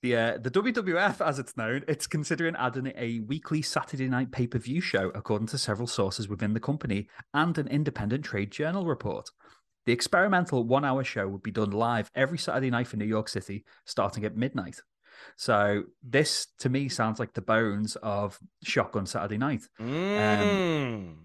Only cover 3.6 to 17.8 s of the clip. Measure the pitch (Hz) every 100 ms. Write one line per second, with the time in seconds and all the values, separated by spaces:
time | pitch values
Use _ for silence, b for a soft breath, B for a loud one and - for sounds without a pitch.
3.6 | 151 - - 139 131 123 131 - 120 120
4.6 | 120 151 - 95 95 104 - 107 110 135
5.6 | - 104 120 - 98 - 104 98 107 110
6.6 | - 147 - 101 104 B B 143 165 165
7.6 | 143 143 147 - 104 127 147 104 104 -
8.6 | 151 190 170 143 107 58 - _ b b
9.6 | _ _ - 120 - 185 196 185 175 131
10.6 | 117 131 143 131 127 - 98 98 110 104
11.6 | 104 101 117 120 104 - 135 165 - 131
12.6 | 131 120 123 110 104 110 107 107 - 101
13.6 | - b - - 101 110 104 98 117 -
14.6 | 87 - - _ B B B B - 107
15.6 | 101 104 - _ 127 131 151 - - _
16.6 | 131 131 139 - 113 107 117 - 98 110
17.6 | 113 101